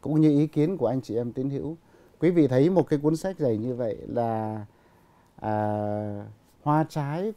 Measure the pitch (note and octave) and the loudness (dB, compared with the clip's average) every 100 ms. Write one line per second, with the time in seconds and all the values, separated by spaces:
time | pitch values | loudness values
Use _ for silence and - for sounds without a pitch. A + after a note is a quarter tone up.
0 | - D3+ D#3 C#3+ D#3 D3+ D#3 F#3+ A#2 C3 | 0 4 4 4 2 0 0 0 0 -2
1 | - A2 A#2+ A2+ C3+ C#3 - E3 _ _ | -4 -4 -4 -4 -6 -4 -8 -10 _ _
2 | _ _ D#3+ F3 C#3 B2+ D3+ F#3 C#3+ D3+ | _ _ 2 4 4 6 4 4 2 2
3 | D3 D#3+ F#3+ F#3+ C#3+ A2 A#2+ B2 A#2+ - | 0 0 -4 -2 -2 0 -2 -4 -4 -6
4 | - A#2 A#2 A2 A2 A2 G#2 _ _ _ | -6 -2 -2 -2 -4 -8 -12 _ _ _
5 | _ _ _ - G#2+ G#2+ G#2+ G#2 G#2 G#2 | _ _ _ -10 -4 -2 0 -2 -2 -4
6 | G#2 G2+ G#2 G#2+ _ _ D3 D3+ D#3 D#3+ | -6 -8 -12 -20 _ _ 0 0 0 -4
7 | C#3+ D#3 G3+ | -6 -4 -6